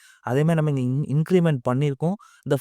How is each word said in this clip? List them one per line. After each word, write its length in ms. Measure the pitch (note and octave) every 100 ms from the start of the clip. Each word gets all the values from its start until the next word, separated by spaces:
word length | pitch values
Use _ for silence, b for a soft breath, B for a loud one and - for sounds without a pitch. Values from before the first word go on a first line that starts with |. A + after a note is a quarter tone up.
| b b
அதே 240 | A2+ C3
மாதிரி 160 | D#3 E3
நம்ம 200 | D3+ C#3
இங்க 40 | B2
in-, 200 | C3+ D3+
இன்கிரிமெண்ட் 480 | D#3 D#3 F#3 E3+ C#3 B2
பண்ணியிருக்கோம். 500 | B2+ D3 C#3 D#3+ G3+ B B
இந்த 160 | C3 C#3